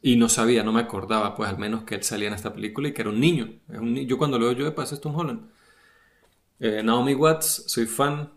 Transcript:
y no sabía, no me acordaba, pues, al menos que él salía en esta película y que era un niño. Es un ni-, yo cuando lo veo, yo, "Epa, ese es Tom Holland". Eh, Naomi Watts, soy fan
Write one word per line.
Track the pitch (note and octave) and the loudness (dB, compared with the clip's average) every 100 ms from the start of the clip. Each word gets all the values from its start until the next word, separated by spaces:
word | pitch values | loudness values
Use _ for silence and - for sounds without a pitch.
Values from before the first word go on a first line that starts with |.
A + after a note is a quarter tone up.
y | C3 A#2+ | 4 4
no | A#2 | 6
sabía, | - A#2 A#2 | 4 4 4
no | G#2+ | 4
me | A2 | 0
acordaba, | A#2 G2+ F#2+ A2 G#2 | 0 -6 -2 0 0
pues, | G2+ G#2 | -2 -4
al | F#2+ | -4
menos | G#2 A2 | -4 -6
que | A2 | -6
él | G#2 | -6
salía | - G#2+ G#2 | -4 -4 -4
en | |
esta | G2+ A2+ | -4 -8
película | - G#2+ G#2+ C#3+ | -6 -8 -4 -6
y | |
que | C#3+ | -4
era | G#2 | -2
un | G#2 | 2
niño. | D3 E3 A2 - _ | 2 2 -2 -10 _
Es | G#2+ | -8
un | A#2 | -4
ni-, | B2 C3+ | -4 -2
yo | B2+ | 0
cuando | D3 B2+ | 0 2
lo | A#2 | 2
veo, | |
yo, | B2 C#3+ | 0 -2
"Epa, | D3+ | -4
ese | C3 C#3+ | -8 -8
es | |
Tom | D#3 D3 | -6 -4
Holland". | E3 A#2 - _ _ _ _ _ _ _ _ _ _ _ | -4 -6 -12 _ _ _ _ _ _ _ _ _ _ _
Eh, | A#2 G#2+ | -2 0
Naomi | A2 A#2 B2+ | 2 4 4
Watts, | C3+ D#3 D#3+ - - - | 4 4 4 0 -4 -4
soy | - A#2 | -2 -2
fan | - C#3+ D3 D3 | 2 0 0 -8